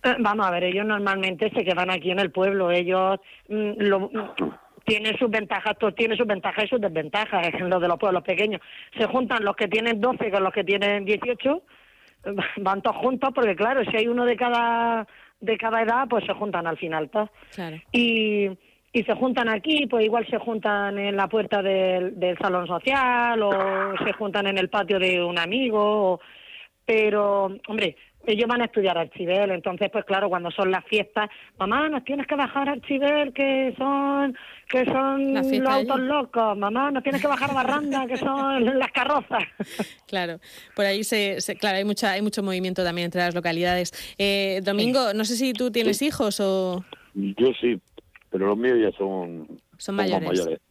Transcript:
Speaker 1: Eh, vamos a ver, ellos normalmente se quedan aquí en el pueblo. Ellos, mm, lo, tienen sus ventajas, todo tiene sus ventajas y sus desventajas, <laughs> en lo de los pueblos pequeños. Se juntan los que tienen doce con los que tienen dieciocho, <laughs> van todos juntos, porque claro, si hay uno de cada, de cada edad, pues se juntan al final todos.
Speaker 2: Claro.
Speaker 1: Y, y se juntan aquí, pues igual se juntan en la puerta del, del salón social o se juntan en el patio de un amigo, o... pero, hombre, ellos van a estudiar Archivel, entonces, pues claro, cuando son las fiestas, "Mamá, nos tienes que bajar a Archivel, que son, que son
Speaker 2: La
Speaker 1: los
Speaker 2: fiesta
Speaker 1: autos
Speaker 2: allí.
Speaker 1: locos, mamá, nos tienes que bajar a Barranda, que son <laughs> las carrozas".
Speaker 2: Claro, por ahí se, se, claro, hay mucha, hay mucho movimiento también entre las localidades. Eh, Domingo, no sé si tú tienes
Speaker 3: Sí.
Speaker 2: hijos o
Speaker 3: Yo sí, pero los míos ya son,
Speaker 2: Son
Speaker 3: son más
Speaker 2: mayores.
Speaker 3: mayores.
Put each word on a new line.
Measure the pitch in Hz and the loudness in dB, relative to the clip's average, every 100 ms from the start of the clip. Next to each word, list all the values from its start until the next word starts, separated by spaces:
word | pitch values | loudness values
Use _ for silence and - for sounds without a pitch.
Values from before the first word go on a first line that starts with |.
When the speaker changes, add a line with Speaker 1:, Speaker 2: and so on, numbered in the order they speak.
Speaker 1:
Eh, | 254 247 | 0 2
vamos | 214 208 196 | 2 2 2
a | |
ver, | 175 180 | 2 0
ellos | 185 214 | 0 0
normalmente | 208 196 190 190 175 214 247 | 0 0 0 -2 -2 -2 0
se | |
quedan | 185 175 180 | 0 0 0
aquí | 185 165 | 0 -2
en | 185 | 0
el | 196 | 0
pueblo. | 185 190 196 180 | 2 2 2 2
Ellos, | 175 175 185 190 196 - - - | 2 2 2 2 0 -6 -20 -8
mm, | 208 214 208 | -4 -4 0
lo, | 208 196 190 220 202 - - - - - - | 2 2 0 -6 -8 -6 -6 -6 -20 -10 -2
tienen | 214 220 208 | -2 0 0
sus | 247 | 0
ventajas, | 220 208 202 214 208 | 0 -2 -4 -4 0
todo | 220 | -2
tiene | 180 226 220 | 0 -2 0
sus | 233 | 0
ventajas | 196 196 180 | 0 -2 -2
y | 208 | 0
sus | 254 | 0
desventajas, | 202 160 151 202 214 196 170 | 0 -2 -4 -4 -2 0 0
<laughs> | |
en | 165 180 | -2 0
lo | 185 | 0
de | 175 | 0
los | 170 | 0
pueblos | 208 180 | 2 0
pequeños. | 165 180 214 196 - - - - | 0 0 0 -2 -10 -20 -18 -4
Se | 220 | 0
juntan | 254 254 247 | 0 0 0
los | 202 202 | -2 -2
que | 208 | -2
tienen | 214 233 226 | 0 0 0
doce | 233 254 220 | 0 0 0
con | 196 | 0
los | 190 | 0
que | 208 | 0
tienen | 185 202 202 202 | 0 2 2 0
dieciocho, | 196 208 240 240 262 311 _ - _ _ _ _ | 0 -2 0 -2 0 0 _ -20 _ _ _ _
<laughs> | - 202 180 - | -8 -4 -4 -4
van | 190 196 | -2 0
todos | 226 208 | 0 0
juntos, | 240 262 269 254 | 0 0 0 2
porque | 233 180 | 2 2
claro, | 214 269 208 | 2 2 0
si | 226 | 0
hay | 226 | 0
uno | 240 247 | 2 2
de | 240 | 2
cada, | 247 240 233 233 233 226 214 - - _ | 2 2 2 2 0 0 -4 -14 -20 _
de | 214 220 | -4 -2
cada | 226 226 | 0 0
edad, | 226 233 262 | 2 2 2
pues | 233 - | 0 0
se | |
juntan | 190 208 180 170 | -4 -2 -2 -2
al | 160 | -4
final | 175 160 151 | -4 -4 -2
todos. | 214 214 _ - | -2 -2 _ -20
Speaker 2:
Claro. | - 170 156 - | -10 -10 -10 -4
Speaker 1:
Y, | 233 240 220 214 208 196 190 _ _ _ | 0 2 2 2 2 0 -2 _ _ _
y | 247 | -2
se | 214 220 | 0 0
juntan | 262 254 233 | 2 2 0
aquí, | 214 302 302 277 | 0 0 0 2
pues | 240 220 | 2 4
igual | 233 220 | 2 0
se | 226 | -4
juntan | 233 220 220 208 202 202 | -2 -4 0 0 0 -2
en | 202 202 | -2 0
la | 190 | 0
puerta | 220 202 208 | 0 0 0
del, | 196 190 185 185 180 196 | 2 2 2 2 -2 -2
del | 180 170 | -2 0
salón | 202 180 170 | 0 0 -2
social | 170 - 269 254 240 240 233 | -4 0 2 2 2 2 2
o | 208 196 190 190 196 190 - | 2 2 0 0 -2 -4 -4
se | |
juntan | 190 208 202 196 | -4 -4 -2 -2
en | 196 | 0
el | 185 | 0
patio | 214 185 196 | 0 0 2
de | 185 180 | 2 2
un | 175 175 | 0 -2
amigo, | 170 226 262 214 208 214 190 | -2 0 0 2 2 4 2
o... | 175 - - - - - _ - | 0 -4 -20 -20 -20 -20 _ 0
pero, | 220 214 208 202 202 196 196 - | 2 4 2 2 2 0 -4 -8
hombre, | 220 185 - - _ - | -4 -2 -4 -20 _ -2
ellos | 214 233 | 0 2
van | 240 | 2
a | 226 | 0
estudiar | - 190 170 | 2 2 2
Archivel, | 165 - 175 185 202 | -2 -4 0 2 2
entonces, | 185 180 180 196 | 0 -4 -2 -2
pues | 220 - | -2 0
claro, | 190 196 | 0 2
cuando | 180 175 | 0 -4
son | 170 190 | 0 2
las | 185 - | 2 0
fiestas, | 214 202 - 208 - - - | -2 0 -2 -4 -6 -20 -6
"Mamá, | 190 240 311 | -2 0 0
nos | 294 | -2
tienes | 247 285 269 | -4 -4 -2
que | 294 | -2
bajar | 269 277 277 | -2 -2 -2
a | |
Archivel, | 285 - 277 277 294 294 | -4 -2 0 2 2 0
que | 247 277 269 262 - | 0 0 2 0 -2
son, | 269 277 277 277 277 254 - - _ | -2 0 0 0 0 -4 -14 -20 _
que | 254 254 | 0 2
son | 269 269 269 277 | 2 2 0 0
Speaker 2:
La | 269 | 0
Speaker 1:
los | 269 | 2
Speaker 2:
fiesta | 262 262 269 | 2 2 2
Speaker 1:
autos | 240 269 | 2 0
Speaker 2:
allí. | 262 | 2
Speaker 1:
locos, | 294 262 240 220 202 | 0 0 0 0 2
mamá, | 202 226 277 | 0 0 0
nos | 269 | 0
tienes | 254 269 | -2 0
que | 294 | 0
bajar | 269 269 | 0 0
a | |
Barranda, | 269 254 285 294 269 254 | 0 0 0 0 -2 -2
que | 254 | -2
son | 269 269 269 269 233 | -2 0 0 2 2
<laughs> | 262 | 2
las | - | 0
carrozas". | - 240 294 202 240 - - - - 208 - _ | -2 0 0 0 -4 -4 -8 -12 -6 -8 -8 _
Speaker 2:
Claro, | 196 175 165 - - - - | -4 -4 -6 -14 -20 -16 -2
por | 202 | 0
ahí | 196 | 0
se, | 220 220 202 190 | 0 0 0 -2
se, | 214 - | -6 -2
claro, | 214 190 | -2 0
hay | 202 | 0
mucha, | 202 220 | 0 0
hay | 190 | 0
mucho | 208 202 | -2 -2
movimiento | 196 185 185 185 | -2 -2 -2 0
también | 180 175 170 | -2 0 -2
entre | 180 | 0
las | 175 175 | 0 0
localidades. | 170 165 175 180 175 - - - | -2 0 2 2 -2 -6 -16 -2
Eh, | 202 196 196 190 | 0 2 0 -2
Domingo, | 190 202 226 254 240 | 0 0 2 2 2
no | 202 214 | 0 -2
sé | 233 | 0
si | 262 | -2
tú | 226 247 | 0 -2
tienes | 226 226 214 | 2 0 2
Speaker 3:
Sí. | 285 | 0
Speaker 2:
hijos | - 220 196 | 0 -2 0
o | 202 190 185 180 185 - - | 0 2 0 -4 -8 -18 -14
Speaker 3:
Yo | 196 - 196 127 123 | -6 -4 2 2 2
sí, | 120 104 _ - _ - _ | 0 -2 _ -20 _ -20 _
pero | 98 98 | -2 0
los | 104 | 2
míos | 123 120 | 2 4
ya | 107 - | 4 0
son, | 98 95 87 85 78 | -4 -4 -6 -10 -14
Speaker 2:
Son | - _ _ | -18 _ _
Speaker 3:
son | - 196 | -6 -2
más | - | 0
Speaker 2:
mayores. | 95 87 90 | 0 0 0
Speaker 3:
mayores. | 170 78 _ | 0 -4 _